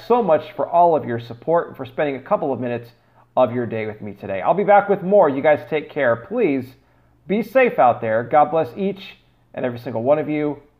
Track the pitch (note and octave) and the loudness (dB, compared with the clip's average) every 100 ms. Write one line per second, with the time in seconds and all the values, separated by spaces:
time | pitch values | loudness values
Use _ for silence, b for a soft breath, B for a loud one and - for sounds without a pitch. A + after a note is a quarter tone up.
0 | - A#3+ G3 D3+ - - - E3+ F3 D3+ | 0 0 2 0 0 -8 -2 2 4 2
1 | A#2+ A#2 A#2 A#2 - E3+ - - B2 - | -2 -6 -8 -10 -2 -2 -2 -10 -10 -6
2 | D3+ C3 - G#3 D3+ A#2+ B2 A#2+ A#2 _ | -4 -6 -4 -2 -2 -4 -4 -6 -10 _
3 | b b b - B2 A#2+ A#2+ A2 A2 - | b b b 0 0 0 -4 -6 -8 -10
4 | G#2+ G2 G2 F#2+ C3+ E3+ G3 G3+ G3 F#3+ | -14 -12 -8 -4 0 0 4 4 4 -2
5 | F3 G3+ D#3+ C3+ D3+ D3 - D#3 - D3 | 2 4 4 2 2 0 0 -6 -6 -2
6 | B2+ A#2 - A#3+ F#3+ C3+ B2 - _ _ | 0 0 -4 -2 0 -2 -6 -16 _ _
7 | _ _ - G#3 A#3 C4 B3 A#3 B2+ A#2 | _ _ -4 -4 0 2 2 4 4 2
8 | A2+ A2 A#2+ D3+ D3 - D#3 - G3 G3 | 0 -2 2 2 4 2 -2 -4 -6 -6
9 | - - _ _ _ - C3 A#2 C3+ A2+ | -14 -20 _ _ _ -8 -6 -6 -8 -4
10 | B2 D3+ D3 D3+ D3 C#3+ _ | 0 0 0 -2 -4 -6 _